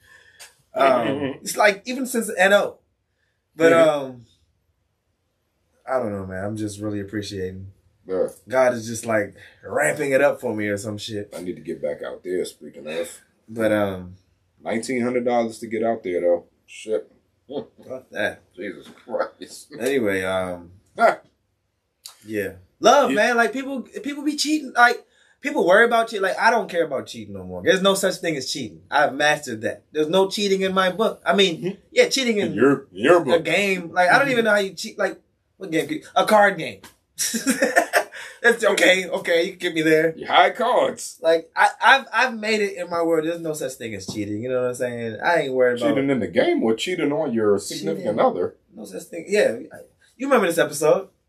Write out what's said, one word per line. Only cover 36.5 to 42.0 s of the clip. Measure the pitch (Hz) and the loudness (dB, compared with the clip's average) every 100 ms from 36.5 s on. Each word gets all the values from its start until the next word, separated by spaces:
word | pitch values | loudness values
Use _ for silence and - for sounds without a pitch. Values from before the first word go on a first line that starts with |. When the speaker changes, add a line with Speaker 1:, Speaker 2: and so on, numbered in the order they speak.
| 175 | 2
Speaker 1:
game. | 131 104 - _ _ - | -6 -12 -18 _ _ -8
<laughs> | - 226 - - 269 - - - - - - - | -6 -4 -4 0 0 0 0 -2 -4 -8 -18 -2
That's | 240 233 | 0 2
okay. | 208 202 175 185 180 | 2 4 4 4 0
Okay, | 190 185 170 185 | -4 0 0 0
you | |
can | - | -4
get | 175 | -4
me | 165 | 0
there. | 160 156 165 160 | 4 4 4 -2
Speaker 2:
You | - | 2
hide | 143 190 190 | 4 4 2
cards. | 254 208 135 - - - | 2 2 2 -2 -12 -4
Speaker 1:
Like, | 165 165 - - | 0 0 0 0
I, | 202 - | 0 4
I've, | 214 269 | 4 4